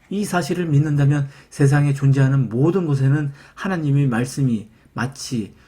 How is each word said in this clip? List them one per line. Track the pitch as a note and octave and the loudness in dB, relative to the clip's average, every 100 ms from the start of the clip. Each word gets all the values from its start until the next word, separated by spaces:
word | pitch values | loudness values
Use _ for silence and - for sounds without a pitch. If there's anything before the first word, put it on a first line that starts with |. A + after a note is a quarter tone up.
| - | -8
이 | G3 | -6
사실을 | G3 F3+ E3+ F3+ E3+ | -2 -2 -2 -4 0
믿는다면 | C#3+ D#3 D3 C#3 D3 C#3 - - | 0 2 2 2 2 -2 -10 -10
세상에 | - C#3 C#3+ C#3+ | 0 2 4 2
존재하는 | C#3 C#3 C3+ C3+ C3+ A2 | 2 2 4 4 2 0
모든 | A2+ D#3 F#3 E3 | 0 0 0 0
것에는 | C#3 C3+ D3+ C#3+ - - | 0 2 0 -2 -8 -18
하나님의 | - G3 F3+ D3 C#3 C#3 | -10 -6 -4 0 2 2
말씀이 | A2+ B2 - C3+ A2 - _ _ | 0 -4 -2 -2 -2 -6 _ _
마치 | - A2+ - - B2 G2 - | -8 -8 -8 -8 -6 -8 -12